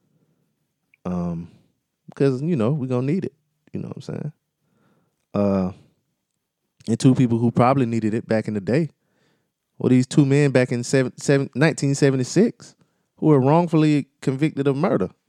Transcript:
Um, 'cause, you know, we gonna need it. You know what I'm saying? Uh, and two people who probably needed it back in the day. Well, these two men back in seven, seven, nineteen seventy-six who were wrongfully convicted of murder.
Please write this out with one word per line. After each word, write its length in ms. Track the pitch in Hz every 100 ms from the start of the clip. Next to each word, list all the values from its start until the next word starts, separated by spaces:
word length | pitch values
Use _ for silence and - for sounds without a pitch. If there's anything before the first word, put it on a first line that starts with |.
| _ _ _ _ _ _ _ _ _ _ 92
Um, 460 | 90 87 85 85 _ _ _ _ _ - -
'cause, 260 | 139 127
you 140 | 151 165
know, 160 | 107
we 160 | 151 127
gonna 180 | 127 131
need 200 | 185 -
it. 80 | - _ _ _
You 60 | -
know 80 | -
what 80 | -
I'm 40 |
saying? 320 | - - 151 - _ _ _ _ _ _ _ _ _
Uh, 380 | 101 101 98 92 - _ _ _ _ _ _ _ _ _ _ -
and 120 | 113
two 160 | 139 127
people 220 | 127 113
who 140 | 117
probably 340 | - 120 139 120
needed 280 | 117 107
it 140 | 110 -
back 200 | 110 110
in 60 |
the 80 | 107
day. 280 | 95 127 160 _ _ _ _ _ _ _ _ _
Well, 120 | -
these 160 | 127 131
two 180 | - 139
men 260 | 143 143
back 200 | 127 127
in 120 | 120
seven, 280 | 120 139 127 -
seven, 320 | - 139 139 120
nineteen 400 | 156 127 139 139
seventy-six 800 | 143 135 127 - 226 - - _ _ _ _ _
who 100 | 156
were 120 | 147
wrongfully 680 | 127 160 175 160 156 147 131 _
convicted 460 | - 131 151 - 139
of 80 | 135
murder. 340 | 180 247 92 -